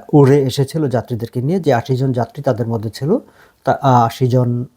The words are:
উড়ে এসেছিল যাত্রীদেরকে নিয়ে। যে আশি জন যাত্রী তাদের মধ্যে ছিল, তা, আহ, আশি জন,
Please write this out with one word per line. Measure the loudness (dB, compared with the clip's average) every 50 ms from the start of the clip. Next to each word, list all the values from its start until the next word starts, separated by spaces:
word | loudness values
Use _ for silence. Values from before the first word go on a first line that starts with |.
| -2 2 4
উড়ে | 6 6 6 6 4
এসেছিল | 2 0 0 -2 -4 -2 -2 -4 -4 -2
যাত্রীদেরকে | -2 -2 -4 -4 -8 -8 -8 -8 -8 -6
নিয়ে। | -4 -2 -2 -2
যে | 0 2 0
আশি | 0 0 -2 -2
জন | 0 0 0
যাত্রী | 0 -2 -4 -6 -6 -6 -2
তাদের | -2 -2 -2 -2 -4
মধ্যে | -4 -4 -6 -6
ছিল, | -8 -6 -2 -2 -2 -2 -4 _ _ _ -20 _ _ _ -4
তা, | -2 -2 0
আহ, | 2 2 4 4 4
আশি | 2 0 -2 -2 0
জন, | 2 2 2 0 -2 -4 -6 -10 _